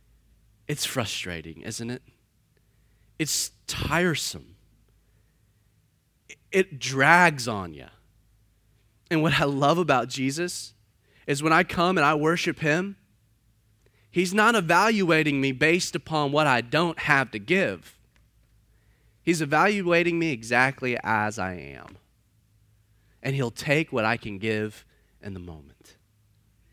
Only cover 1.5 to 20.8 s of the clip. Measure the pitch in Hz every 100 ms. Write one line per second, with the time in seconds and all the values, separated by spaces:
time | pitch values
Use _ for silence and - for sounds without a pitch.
1.5 | 80 - 113 117 123 _ _ _ _ _
2.5 | _ _ _ _ _ _ - 156 - -
3.5 | _ - - - 156 180 143 - 85 65
4.5 | 92 _ _ _ _ _ _ _ _ _
5.5 | _ _ _ _ _ _ _ _ - _
6.5 | 196 190 135 127 135 139 175 175 143 117
7.5 | 104 90 73 64 _ _ _ _ _ _
8.5 | _ _ _ _ _ - 165 156 143 147
9.5 | 139 143 170 160 131 123 127 131 143 175
10.5 | - - _ _ _ _ _ - 143 156
11.5 | 165 180 - 175 185 143 156 156 170 -
12.5 | 147 156 160 196 196 _ _ _ _ _
13.5 | _ _ _ _ _ _ 175 185 202 214
14.5 | 233 165 170 214 220 180 160 151 139 135
15.5 | 127 151 175 - 165 - 156 147 143 151
16.5 | 120 117 151 170 156 - 143 120 110 104
17.5 | 185 147 90 - _ _ _ _ _ _
18.5 | _ _ _ _ _ _ _ - 170 147
19.5 | 151 190 208 175 170 175 170 165 123 113
20.5 | 120 131 139